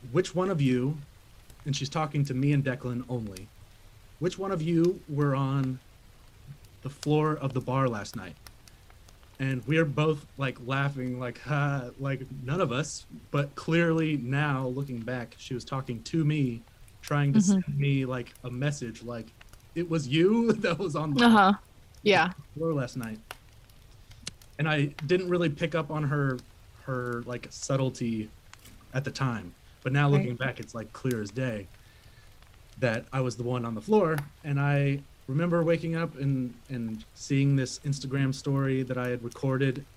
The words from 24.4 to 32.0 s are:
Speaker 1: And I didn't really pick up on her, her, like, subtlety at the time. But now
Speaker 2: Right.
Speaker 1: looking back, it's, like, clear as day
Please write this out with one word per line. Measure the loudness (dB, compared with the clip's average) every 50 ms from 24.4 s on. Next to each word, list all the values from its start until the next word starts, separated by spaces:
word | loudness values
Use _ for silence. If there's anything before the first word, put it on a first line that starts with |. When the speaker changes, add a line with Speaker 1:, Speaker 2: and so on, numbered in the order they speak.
| -20 -20 -6 -2
Speaker 1:
And | 0 2
I | 4 4 2 2 0 -4 0
didn't | 2 2 2 2 2
really | 2 2 2 2
pick | 0 0 -4 -2 0
up | -2 -2 -2
on | -2 -2 0
her, | 0 0 2 2 0 0 -2 -6 -14 -20 -20 -20 -20 -20 -18 -10
her, | -6 -6 -6 -4 -4 -6 -6 -6
like, | -8 -10 -10 -10 -12
subtlety | -14 -12 -4 -2 0 2 2 0 -2 -2 -2 -2 -2 -2 -4 -6 -10 -20 -20 -20 -20 -20 -20 -20 -20 -20 -20 -6 -6
at | -4 -4
the | -4
time. | -4 -2 -2 -2 -2 -4 -8 -12 -16 -18 -20 -20 -20 -8 -6
But | 0 2
now | 4 4 6
Speaker 2:
Right. |
Speaker 1:
looking | 6 4 4 2 -2 -2
back, | -4 -4 -4 -6
it's, | -12 -12 -12
like, | -14 -14 -12 -14
clear | -6 -2 -2 -2 -2
as | -4 -6
day | -4 -4 -4 -2 -4 -4 -8 -10 -16 -20 -20 -20 -20 -20